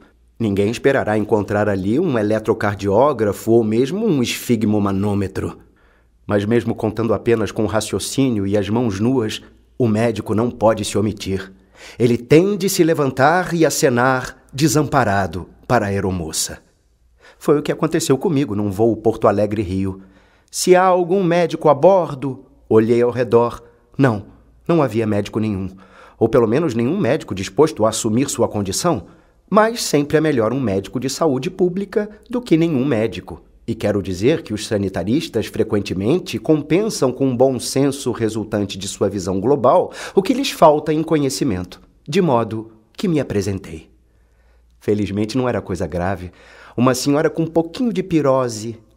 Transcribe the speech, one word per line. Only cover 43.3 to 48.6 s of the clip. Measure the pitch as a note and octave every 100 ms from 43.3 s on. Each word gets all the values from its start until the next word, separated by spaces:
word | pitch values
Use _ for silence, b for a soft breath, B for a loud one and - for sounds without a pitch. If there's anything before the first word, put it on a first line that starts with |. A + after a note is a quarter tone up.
| G#2 G2 G2 - D#2+ - _ _ _ _ _ _ _ _ _
Felizmente | - G#2 G2 F#2+ G#2+ C3
não | B2+
era | G#2+
coisa | - F2+ F2
grave. | F2 F2 G2 F2+ B B B B -
Uma | B2+ B2+
senhora | - C#3+ D#3+
com | D#3
um | D#3+
pouquinho | E3 E3 - B3
de | F#3
pirose, | F#3 E3 C#3 C3 B2+ A2